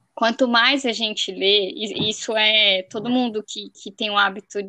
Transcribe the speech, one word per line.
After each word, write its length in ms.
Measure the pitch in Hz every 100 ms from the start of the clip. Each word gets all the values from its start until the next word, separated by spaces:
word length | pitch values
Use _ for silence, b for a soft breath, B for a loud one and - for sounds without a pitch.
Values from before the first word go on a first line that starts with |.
| _
Quanto 320 | - 226 226 254
mais 380 | 233 247 277
a 80 | 254
gente 400 | 214 220 208 -
lê, 380 | 185 190 208 190
e 400 | - 208 - 208
isso 260 | 220 - 220
é 460 | 214 214 208 190
todo 260 | 190 220 226
mundo 340 | 254 247 214
que, 280 | 208 208 202
que 200 | - 214
tem 200 | 196 214
o 80 | 202
hábito 400 | 196 196 - 202